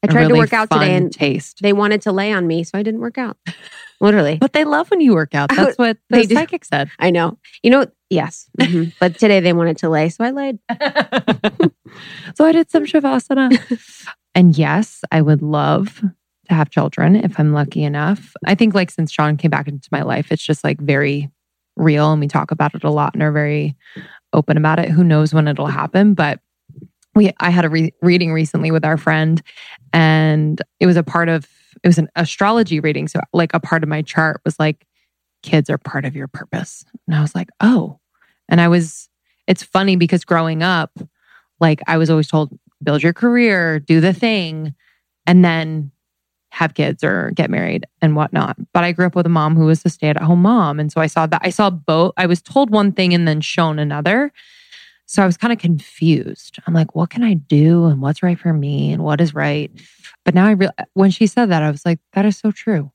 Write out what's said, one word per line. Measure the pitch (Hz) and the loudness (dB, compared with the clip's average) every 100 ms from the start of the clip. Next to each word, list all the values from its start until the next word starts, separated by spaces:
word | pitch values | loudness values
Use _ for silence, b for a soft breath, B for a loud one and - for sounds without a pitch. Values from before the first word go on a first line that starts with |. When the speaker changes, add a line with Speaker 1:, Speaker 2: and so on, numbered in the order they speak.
Speaker 1:
I | 208 | 2
Speaker 2:
a | |
Speaker 1:
tried | 156 | 2
to | 240 | 4
Speaker 2:
really | - | 4
Speaker 1:
work | - | 2
out | 226 220 | 0 0
today | 156 151 | 0 2
Speaker 2:
fun | 185 | 0
Speaker 1:
and | 180 | -2
Speaker 2:
taste. | - 143 135 - - | -2 -2 -2 -8 -4
Speaker 1:
they | 202 | 0
wanted | 202 208 208 | 0 0 0
to | 208 | -2
lay | 190 202 | -4 -2
on | 208 170 | -2 -2
me, | 160 | -4
so | 165 190 | -4 -6
I | |
didn't | 214 220 | -4 -6
work | 233 240 | -8 -8
out. | 240 - - B B B B B | -10 -10 -16 B B B B B
Literally. | 202 208 147 156 | 2 4 2 0
Speaker 2:
But | 269 | 0
they | 302 | 0
love | 302 294 349 | 0 -2 0
when | 392 | 2
you | 294 | 4
work | 185 151 | 4 2
out. | 147 143 | -2 -2
Speaker 1:
<laughs> | 277 | 2
Speaker 2:
That's | 285 - | 2 2
what | 240 220 _ | -2 -2 _
Speaker 1:
They | 240 | 2
Speaker 2:
the | 226 | 2
Speaker 1:
do. | |
Speaker 2:
psychic | 233 330 349 - | 0 -2 -8 -6
said. | 147 139 - | -6 -6 -4
Speaker 1:
I | 180 | 0
know. | 175 170 - B B | 0 -2 -6 B B
You | - | 2
know, | 262 - _ _ | 4 2 _ _
yes. | 170 160 - - - | -4 -4 -10 -18 -4
Mm-hmm. | 165 175 165 | 0 0 -2
Speaker 2:
<laughs> | - | 0
Speaker 1:
But | 180 165 | -2 2
today | 220 196 | 2 4
they | 175 | 4
wanted | 170 170 175 | 2 0 -2
to | 170 | -2
lay, | 160 156 | 0 0
so | - | -2
I | 233 | -6
laid. | 269 277 233 _ | -4 -6 -8 _
Speaker 2:
<laughs> | 233 285 277 294 269 - 170 214 - 160 _ - B B B B | -6 -4 -2 -4 -4 -2 -2 -4 -2 -2 _ -14 B B B B
So | - | 0
I | 311 | 2
did | 330 320 | 4 2
some | 330 | -2
Shavasana. | 302 311 277 269 - 269 262 240 - 240 B B B - | 0 -2 0 -2 -2 0 2 2 0 -10 B B B -20
Speaker 1:
<laughs> | _ | _
Speaker 2:
And | - 180 151 | 4 6 6
yes, | 151 160 220 - - | 2 0 -4 -8 -4
I | 160 | 0
would | 151 151 | 2 2
love | 151 151 147 151 202 - 202 - _ _ _ | 0 -2 0 0 -2 -4 -8 -8 _ _ _
to | |
have | 165 151 | -2 0
children | - 147 - 156 202 | -2 -4 0 2 2
if | 190 - | 2 0
I'm | 151 | 0
lucky | 147 143 - | 2 -2 -2
enough. | 151 147 151 202 - - | -4 -2 -2 -4 -6 -10
I | - 190 | -2 2
think, | 226 | 2
like, | 196 180 | 2 -2
since | - 160 | -4 -6
Sean | - 151 151 | -2 -2 0
came | 165 | 0
back | 143 143 | -2 -4
into | 143 - | -12 -8
my | 143 | -6
life, | 135 127 151 | -4 -4 -4
it's | 156 | -6
just, | - 151 | -4 -4
like, | 151 147 | -4 -6
very | 143 139 143 143 143 _ _ _ _ - | -2 -2 0 -4 -6 _ _ _ _ -2
real | 160 147 151 | 0 2 2
and | 156 | 0
we | 143 | 0
talk | 147 147 | -4 -4
about | 156 147 | -4 -4
it | - | -4
a | 151 | -4
lot | 151 147 | -2 -2
and | - | -2
are | 151 | -2
very | 151 147 151 151 139 B B B B _ | -2 -2 -2 -4 -8 B B B B _
open | 160 151 151 | -2 0 0
about | 156 160 | 2 0
it. | 170 | 0
Who | 160 | 2
knows | 175 156 156 | 4 4 2
when | 156 151 | 2 0
it'll | 139 143 | -2 -4
happen? | 135 147 180 208 | -4 -2 2 4
But | 180 147 - _ _ _ - - _ _ | 4 0 -4 _ _ _ -20 -20 _ _
we, | - 202 - | 2 2 2
I | 175 | 0
had | 175 | 2
a | 165 | 2
re-, | 160 160 - | 0 -2 0
reading | 175 180 170 | 2 2 2
recently | 160 156 175 165 | -2 -2 -2 0
with | 160 | 0
our | 156 156 | 0 -2
friend, | 156 156 156 160 - B B B _ | 0 0 0 0 -2 B B B _
and | 160 160 156 156 156 151 151 - _ | 2 2 4 2 2 0 -4 -8 _
it | 180 | 2
was | 175 | 2
a | |
part | 147 170 170 | 0 -2 0
of, | 165 143 _ _ _ | -2 -6 _ _ _
it | 180 | 2
was | 170 | 2
an | 156 - | 0 -2
astrology | 160 - 196 226 208 156 | -6 -2 0 2 0 -2
reading. | 156 147 151 | -4 -4 -6
So, | - - | -8 -4
like, | 170 165 | -2 0
a | 170 | -2
part | - 165 | -2 -4
of | 156 | -2
my | 156 | -6
chart | 151 - 160 156 | -4 -2 -2 -2
was | - 151 | -8 -2
like, | 156 151 _ _ _ _ _ _ | -2 -4 _ _ _ _ _ _
"Kids | - 190 - | -2 -2 0
are | 139 | -4
part | - 139 | -6 -8
of | 139 143 | -8 -10
your | 135 | -12
purpose." | - - - 180 - - - - | -16 -12 -10 -10 -14 -20 -20 -4
And | 156 | -2
I | |
was | 151 - | -2 -4
like, | 180 _ | -10 _
"Oh." | 214 247 - - _ _ _ _ _ | 2 2 -2 -10 _ _ _ _ _
And | 165 | 2
I | 170 | 4
was, | 175 160 - - _ _ _ - | 2 0 -10 -20 _ _ _ -4
it's | 190 | -4
funny | - 190 196 | -2 -2 0
because | 185 170 180 | 2 2 0
growing | - 170 165 160 | 0 -2 -2 -2
up, | 170 180 160 - - b b b b _ | -2 -2 -4 -10 -20 b b b b _
like, | 165 151 - | 0 0 -2
I | 160 | -2
was | 160 | 2
always | 160 151 | 0 0
told, | 160 147 - _ _ | -2 -2 -8 _ _
"Build | 143 147 | -4 0
your | 165 | 0
career, | 175 240 240 240 196 165 156 | 0 0 2 2 2 0 -4
do | 147 165 | 2 2
the | 165 | 4
thing, | 180 233 214 170 156 156 143 _ _ _ _ - | 0 -2 -2 -4 -8 -10 -12 _ _ _ _ 2
and | 180 | 4
then | 175 165 160 156 143 _ _ _ _ _ _ | 6 2 -4 -6 -8 _ _ _ _ _ _
have | - 160 | -6 -4
kids | - 143 165 | -2 -4 -2
or | - 95 71 | -4 -4 -4
get | - - | -4 -4
married | - 85 85 - _ | -2 -4 -6 -10 _
and | 160 151 | 0 0
whatnot." | 156 147 - - - | -2 -4 -6 -8 -6
But | 175 | -4
I | 170 | -2
grew | 170 180 | -2 -2
up | |
with | 180 170 | 0 0
a | |
mom | 165 156 | 0 2
who | 165 156 | 2 2
was | 160 | 2
a | 175 | 0
stay-at-home | - 151 151 165 175 | -4 -4 -2 0 2
mom. | 185 240 170 147 | 4 2 0 -2
And | 151 | -4
so | 165 | -2
I | 160 | -2
saw | - 160 | -2 -2
that, | 160 | -2
I | - | -4
saw | 165 202 | 0 0
both. | 180 - 160 180 - | 0 -2 0 0 0
I | 180 | -2
was | 175 | -2
told | - - 277 | 0 0 2
one | 214 202 | 2 0
thing | 190 185 | 0 0
and | 175 170 | 2 2
then | 151 | -2
shown | 156 - 165 151 | -4 -2 -2 0
another. | 151 147 151 214 285 _ b b b b b b _ | -4 -2 -2 0 -2 _ b b b b b b _
So | - | 0
I | 190 | 0
was | 170 | 0
kinda | 233 233 | -2 -2
confused. | 170 160 - - 160 147 - - - - - | 0 -2 -4 -4 0 0 -2 -14 -18 -14 -2
I'm | |
like, | 165 160 - | 0 0 -2
"What | 170 | -4
can | - | -2
I | 240 | 0
do | 180 143 147 156 170 170 | 0 0 2 4 4 2
and | 143 | 0
what's | 135 151 | -2 -2
right | 180 175 | -2 -2
for | 175 | -2
me | 156 143 143 143 | -2 -2 -4 -2
and | 151 | -2
what | 156 151 | -2 0
is | 170 | -2
right?" | 151 147 147 147 - B B B B | -2 -4 -4 -6 -14 B B B B
But | - | -2
now | 170 196 | 2 4
I | |
re-, | 208 190 - - | 2 0 -4 -10
when | - 196 | 2 2
she | 180 214 | 4 0
said | - 233 | 2 0
that, | 165 | 0
I | 151 | 0
was | 143 | -2
like, | - 165 _ | -4 -4 _
"That | - | -2
is | 202 202 | 0 0
so | 220 | -4
true." | 202 - 170 143 | -4 -4 -4 -4